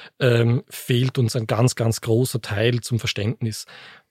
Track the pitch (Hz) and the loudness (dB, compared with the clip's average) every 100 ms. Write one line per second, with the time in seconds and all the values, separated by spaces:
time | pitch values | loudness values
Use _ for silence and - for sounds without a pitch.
0 | - - 127 117 117 123 - - - 123 | -20 0 2 4 4 0 -4 -10 0 0
1 | 131 135 113 120 110 110 123 - 113 - | 2 0 0 0 -2 2 2 2 -2 -2
2 | 120 113 131 113 - 101 117 120 - 113 | 0 2 2 -4 -4 0 2 0 -2 -4
3 | - - 107 - 113 - - - - - | -4 -4 -4 -4 -6 -8 -14 -20 -20 -20
4 | _ | _